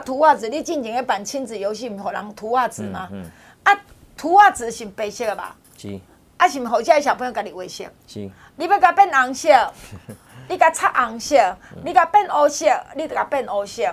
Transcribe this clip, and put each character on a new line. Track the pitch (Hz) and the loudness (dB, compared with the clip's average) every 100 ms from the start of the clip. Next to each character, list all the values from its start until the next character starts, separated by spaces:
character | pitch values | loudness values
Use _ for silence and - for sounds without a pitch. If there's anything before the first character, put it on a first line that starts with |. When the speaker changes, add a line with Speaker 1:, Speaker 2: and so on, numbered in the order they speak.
Speaker 1:
图 | 262 262 | 2 2
画 | 311 | 4
纸， | 269 220 | 4 0
你 | 294 | -6
进 | - 311 | -4 -6
前 | 226 247 | -4 -6
迄 | |
办 | 254 202 | -4 -4
亲 | 202 285 | -4 -8
子 | 240 220 | -8 -6
游 | 196 | -6
戏， | 214 240 | -6 -10
毋 | 202 | -8
互 | 185 | -8
人 | 190 208 | -8 -10
图 | 202 214 | -12 -4
画 | 254 233 | -2 -2
纸 | - | -4
嘛？ | 107 95 90 | -10 -10 -12
Speaker 2:
嗯， | 98 | -14
嗯。 | 85 - - _ | -16 -18 -20 _
Speaker 1:
啊， | - 403 - - _ - | 0 0 -2 -20 _ -8
图 | 302 370 | 2 6
画 | 403 | 6
纸 | - 233 | 4 -8
是 | 226 214 | -8 -12
白 | 196 208 | -10 -10
色 | 208 226 | -6 -6
的 | |
吧？ | 202 180 - _ - | -6 -10 -16 _ -16
Speaker 2:
是。 | - 98 - _ _ - | -12 -12 -14 _ _ 2
Speaker 1:
啊， | 240 | 2
是 | 269 | 2
毋 | 240 | -2
互 | 233 | -2
遮 | 233 | 4
个 | 302 | 4
小 | 285 | 4
朋 | 202 247 | -2 -4
友 | |
家 | 214 | -6
己 | 202 | -8
画 | 165 | -10
色？ | 185 - 175 _ _ | -14 -14 -18 _ _
Speaker 2:
是。 | 208 139 - - - | -12 -12 -14 -20 -6
Speaker 1:
你 | 339 | 0
要 | 392 | 4
甲 | 359 | 4
变 | 339 392 | 6 4
红 | 277 254 | 4 0
色， | 262 320 262 190 - - 98 | -2 4 4 4 -6 -20 -20
<laughs> | - 104 _ 127 131 | -18 -20 _ -18 -8
你 | 277 | 2
甲 | 320 | 2
擦 | 320 - 277 233 | 2 -2 0 -4
红 | 226 | -4
色， | - 277 190 - - - | 0 2 2 0 -16 -14
Speaker 2:
嗯。 | |
Speaker 1:
你 | 269 | 0
甲 | 359 330 | 2 4
变 | 415 370 | 4 2
乌 | 294 294 | 2 2
色， | 294 320 240 - | 2 0 0 -4
你 | 277 - | -10 -6
就 | |
甲 | - | -4
变 | - 285 220 | -4 -4 -4
乌 | 202 202 | -6 -6
色。 | 233 196 | -4 -6